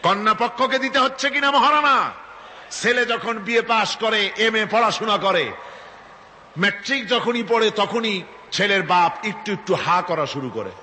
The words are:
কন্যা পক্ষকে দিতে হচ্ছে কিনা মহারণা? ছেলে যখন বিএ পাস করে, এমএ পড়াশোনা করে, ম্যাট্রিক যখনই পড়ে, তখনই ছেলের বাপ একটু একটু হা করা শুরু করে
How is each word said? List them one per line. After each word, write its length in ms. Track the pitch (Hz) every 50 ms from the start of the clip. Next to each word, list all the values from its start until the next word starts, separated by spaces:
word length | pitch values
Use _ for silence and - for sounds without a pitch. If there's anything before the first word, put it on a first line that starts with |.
| -
কন্যা 300 | 165 196 202 214 220 220
পক্ষকে 460 | - 233 233 - - 254 262 262 262
দিতে 200 | 254 262 - 269
হচ্ছে 300 | 262 269 262 - 262 285
কিনা 220 | - 294 285 285
মহারণা? 600 | 277 277 262 285 302 302 294 277 269 233 180 123 101 - - - - - - - - - - -
ছেলে 340 | - - - 220 247 247 240
যখন 320 | 220 233 233 180 226 226
বিএ 240 | 220 196 202 233 226
পাস 360 | 226 226 233 220 208 - -
করে, 340 | - 220 220 220 214 202 190 -
এমএ 280 | 202 220 226 220 220 214 -
পড়াশোনা 460 | 208 226 233 214 190 - 214 226 208
করে, 340 | 190 170 196 185 175 147 113 - - - - - - - - - - - - - - - - - - - - - 151
ম্যাট্রিক 480 | 185 202 208 - - - 269 269 233
যখনই 360 | 180 247 233 - 220 240 240 226
পড়ে, 280 | 185 233 226 220 214
তখনই 520 | - 208 202 - 185 233 226 220 202 185 170 - - - - -
ছেলের 320 | - - 196 202 196 196 175
বাপ 420 | 151 - - 175 165 - - -
একটু 260 | 214 185 - - 208
একটু 240 | 202 - - - 190
হা 260 | 139 123 151 170 180
করা 240 | 180 180 170 156 147
শুরু 240 | 131 - 143 131 127
করে 220 | 104 110 104 95 92 -